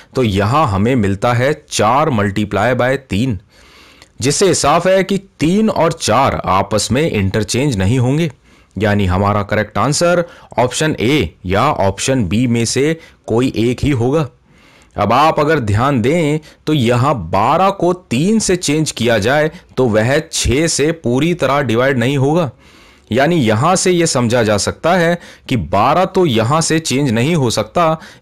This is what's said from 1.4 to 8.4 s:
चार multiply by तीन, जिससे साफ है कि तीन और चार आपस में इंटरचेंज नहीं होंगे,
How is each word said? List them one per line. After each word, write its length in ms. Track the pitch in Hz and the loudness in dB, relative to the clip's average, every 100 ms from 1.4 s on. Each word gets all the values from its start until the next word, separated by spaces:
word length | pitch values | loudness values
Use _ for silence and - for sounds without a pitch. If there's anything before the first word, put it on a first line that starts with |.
| 131 151 - | 0 -2 -6
चार 400 | - 107 127 160 | -2 2 2 2
multiply 640 | 117 101 98 104 101 113 123 | 0 -2 -2 -2 0 0 0
by 200 | 123 135 - | 0 -2 -4
तीन, 300 | 95 131 95 - _ - - - - - - | -4 -2 -4 -8 _ -20 -20 -20 -20 -20 -6
जिससे 320 | 131 147 247 | -2 2 2
साफ 340 | 143 139 170 180 | 2 2 2 4
है 160 | 190 | 2
कि 140 | 185 196 - - | 2 -2 -6 -4
तीन 300 | 156 196 220 | 0 2 2
और 240 | - 165 | 2 0
चार 480 | - - 113 131 90 - | 0 0 2 2 0 0
आपस 420 | 92 98 110 - | 0 0 -2 -2
में 100 | 127 | 0
इंटरचेंज 760 | 160 - 95 110 104 113 147 107 | 0 0 0 -2 -2 -2 -2 0
नहीं 220 | 95 127 | 0 0
होंगे, 320 | 123 147 170 - | 0 0 -2 -6